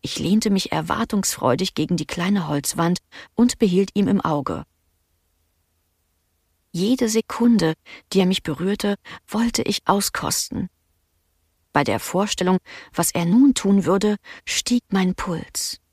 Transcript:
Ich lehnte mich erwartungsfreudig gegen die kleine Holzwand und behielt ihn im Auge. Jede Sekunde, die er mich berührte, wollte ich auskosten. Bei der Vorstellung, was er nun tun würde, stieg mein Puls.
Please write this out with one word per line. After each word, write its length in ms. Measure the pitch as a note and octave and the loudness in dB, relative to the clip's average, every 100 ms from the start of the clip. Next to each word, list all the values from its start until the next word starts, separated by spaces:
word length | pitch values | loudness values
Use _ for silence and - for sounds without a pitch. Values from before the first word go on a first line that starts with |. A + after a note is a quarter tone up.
Ich 180 | - - | -8 -4
lehnte 300 | E3 G#3+ A3 | 0 2 2
mich 220 | F#3+ - | 0 0
erwartungsfreudig 1040 | D#3 E3 - A3+ G#3 - - B2+ B2 F#3+ - | -4 -2 -2 0 -2 -2 -2 0 0 -2 -4
gegen 220 | D3+ F3 | -2 -2
die 100 | D3+ | -4
kleine 400 | - F3 G3+ D3+ | -6 -2 0 0
Holzwand 520 | D3 C#3+ - E3+ F3+ _ - - - | -4 -4 -2 0 0 _ -20 -10 2
und 240 | A#3+ - | 2 4
behielt 320 | G#3+ F3+ G3 | 2 2 0
ihn 140 | G#3 G3 | 0 2
im 140 | G3 | 2
Auge. 420 | E3 D3 C3+ - - _ _ _ _ _ _ _ _ _ _ _ _ _ _ _ _ _ _ _ _ | 0 -2 -2 -8 -10 _ _ _ _ _ _ _ _ _ _ _ _ _ _ _ _ _ _ _ _
Jede 360 | E3+ G3 B3+ A3+ | -4 0 2 2
Sekunde, 680 | A3 - - A#3+ A3+ D#3+ D#3+ - - _ | 0 -2 2 4 6 2 -2 -10 -20 _
die 80 | F#3+ | 2
er 60 | F#3 | 2
mich 160 | F#3+ | 0
berührte, 540 | - C3+ F3+ G#3 G3+ G3+ - - _ | -4 -4 -4 -2 -2 -4 -8 -20 _
wollte 340 | A3 A#3 A#3 | -2 0 0
ich 260 | - G#3 - | -2 -2 0
auskosten. 840 | G3+ - - - - - - F#3+ _ _ _ _ _ _ _ _ _ _ | 0 -2 -4 -4 -4 -6 -6 -8 _ _ _ _ _ _ _ _ _ _
Bei 120 | C#3+ | 0
der 160 | C3+ G#2+ | 0 -2
Vorstellung, 600 | - F3 G3+ - F3+ F#3 - - - | -2 -2 -2 -2 0 0 -2 -20 -10
was 180 | - E3+ | -2 -2
er 140 | F3+ E3+ | 0 2
nun 280 | A3 C#4 B3+ | 6 6 4
tun 300 | G3 G3 D#3 | 2 2 4
würde, 320 | F#3+ G#3 G#3 - - - | 2 0 -2 -8 -18 -6
stieg 380 | - - A#3+ _ | -6 -2 -2 _
mein 260 | F#3+ F#3 F#3 | 0 0 -2
Puls. 640 | - E3+ - - - - _ | -6 -8 -8 -8 -8 -10 _